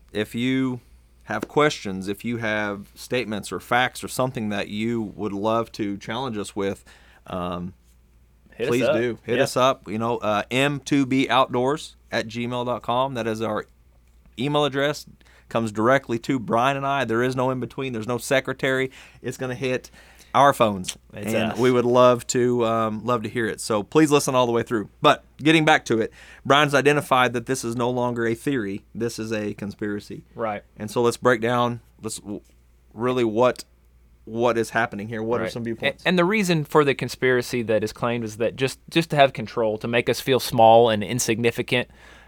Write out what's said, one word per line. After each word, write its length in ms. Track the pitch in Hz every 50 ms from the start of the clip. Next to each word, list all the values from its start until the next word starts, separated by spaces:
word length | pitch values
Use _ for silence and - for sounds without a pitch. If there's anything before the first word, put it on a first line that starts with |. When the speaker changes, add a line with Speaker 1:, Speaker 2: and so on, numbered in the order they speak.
| _ _
Speaker 1:
If 220 | - 101 107 - -
you 460 | 117 123 127 131 131 131 127 127 120 - _ - - _ _ _ _ _
have 240 | - 107 110 -
questions, 600 | - - 151 147 151 - - - 101 95 95 92
if 160 | 98 101 - -
you 140 | 117 120
have 520 | 110 117 107 107 107 107 104 101 101 101 - -
statements 560 | - - - 123 127 110 104 107 101 - -
or 80 | 95 87
facts 440 | - - 120 123 127 120 - - -
or 40 |
something 420 | 95 - - 127 131 120 127 107 104
that 180 | 104 101 92 -
you 320 | 104 104 110 117 120 113
would 320 | 110 95 - - 104 104 98
love 380 | 98 101 110 113 117 113 - -
to 240 | - 107 101 101
challenge 400 | 98 - - 113 123 135 131 110
us 180 | 104 98 - -
with, 280 | 104 98 98 98 - - - - - _ - _ _ _
um, 460 | - 95 90 87 90 90 87 87 95 - _ _ _ _ _ _ _ _ _ _ _ _ _ _ _ -
Speaker 2:
Hit 120 | - 120
us 20 | 131
Speaker 1:
please 140 | 120 131 127
Speaker 2:
up. 120 | 131 147
Speaker 1:
do. 240 | 117 120 123 110 - _
Hit 140 | 110 117
Speaker 2:
Yeah. 60 | 123 139
Speaker 1:
us 140 | - -
up. 300 | 131 127 135 131 - - -
You 80 | 101 110
know, 180 | 113 117 120 -
uh, 240 | - 104 104 101 95 -
M 300 | 117 131 139 143 143 135
two 260 | - - 151 139 135
B 220 | 123 131 131 127
outdoors 720 | - 113 131 127 107 123 123 123 131 147 156 - - - _ _ _
at 160 | - 113 110
gmail 380 | 113 107 120 120 120 123 123 120
dot 180 | 123 120 107 -
com. 300 | - 120 123 131 139 135
That 120 | 117 110
is 140 | 117 110 110
our 240 | 113 107 107 101 - - _ _ _ _ _ _ _ _ _ _ _ _ _ -
email 240 | 123 147 147 147 147
address. 420 | 139 131 139 139 147 143 - - - - _ _ _ _ _ _ -
Comes 220 | - 117 113 110 104
directly 440 | 110 107 120 135 139 - - 117 113
to 200 | - - 139 127
Brian 380 | 104 87 110 117 123 139 139
and 80 | 135 139
I. 160 | 135 139 139 123
There 160 | 110 113 117
is 140 | 123 131 127
no 140 | 135 127 131
in-between. 400 | 131 127 123 - - - 135 135 123
There's 140 | 135 -
no 100 | 117 120
secretary. 720 | 117 - - 139 131 127 131 131 - - 135 131 131 131 131 - - - - - -
It's 140 | - 120 131
gonna 180 | - 131 127 123
hit 360 | 120 135 127 127 123 - - - - - - - - - - -
our 200 | 120 139 143 131
phones. 440 | - 120 107 101 95 92 - - - _ _ -
Speaker 2:
It's 200 | 110 104 107 110
Speaker 1:
And 180 | - - 82 -
Speaker 2:
us. 40 | -
Speaker 1:
we 100 | 127 127
would 140 | 127 123 117
love 400 | 120 123 123 127 123 123 113 -
to, 380 | - - 127 120 123 123 120 117
um, 400 | 110 113 113 113 110 107 107 107
love 180 | 117 123 117 107
to 60 | 107
hear 160 | - 123 113
it. 160 | 104 76 -
So 220 | - - 113 104 98
please 260 | - - 151 160 139
listen 240 | 147 143 - 143 131
all 100 | 127 127
the 60 | 117
way 120 | 117 117 113
through. 260 | - 120 107 98 - _ _
But 220 | - 147 123 - - _ _
getting 260 | - 131 156 160 165 156
back 200 | 156 156 131 -
to 140 | - 123 110
it, 100 | 107 - - - - - - - -
Brian's 280 | 131 135 143 151 143 143
identified 600 | 135 131 143 147 147 - - 135 127 127 123 117
that 120 | 123 113
this 180 | - 131 127 -
is 120 | 117 117
no 140 | 123 120 123
longer 360 | 123 123 120 123 120 117 117
a 100 | 113 117
theory. 480 | - - 147 143 127 104 98 98 104 - _ -
This 240 | 101 117 117 - -
is 120 | 110 110
a 220 | 113 107 104 104 107
conspiracy. 720 | - 107 101 101 - 110 104 104 104 - - 101 - - _ -
Speaker 2:
Right. 300 | 117 117 107 104 101 - _ _
Speaker 1:
And 120 | - 107 101
so 100 | - 123
let's 140 | 120 120 113
break 220 | - - 123 123 107
down, 380 | 113 117 123 120 120 120 120 117 - _ _ _
let's 160 | - 107 - -
w-, 220 | - 101 104 - - _ _ _ _ _ _ _ _ _ -
really 300 | 107 117 127 127 127 120
what, 400 | 110 104 113 123 123 - - - _ _ _ _ _ _ _ _ _ _ _ _
what 320 | 113 110 117 120 120 113
is 140 | 117 110 -
happening 360 | - 113 113 - - 101 101
here. 160 | 113 120 110 110
What 160 | 113 120 120
are 40 | -
Speaker 2:
Right. 100 | - -
Speaker 1:
some 100 | 123 117
viewpoints? 400 | 117 113 - - 143 - - -
Speaker 2:
A-, 40 | 165
and 100 | 185 175
the 60 | 170
reason 400 | 180 220 220 196 175 170 156 143
for 180 | - - 156 147
the 120 | 139 127
conspiracy 640 | - 139 120 - - 131 131 127 123 120 - - 123
that 200 | 113 107 110 107
is 120 | 107 107 -
claimed 320 | - 131 120 120 120 113
is 100 | 107 104
that 200 | 107 113 98 92
just, 220 | 120 135 127 - - _ -
just 220 | - 165 165 -
to 40 | 156
have 160 | 147 139 135
control, 460 | - - 110 - - 120 113 110 107
to 100 | 107 -
make 220 | 120 117 123 123 135
us 100 | 117 -
feel 220 | - 135 131 113
small 480 | - - 131 117 113 113 113 117 120 117
and 120 | 110 104
insignificant. 880 | 104 85 120 127 - - 113 107 120 117 - - 117 - 127 123 117 - - - - - - - -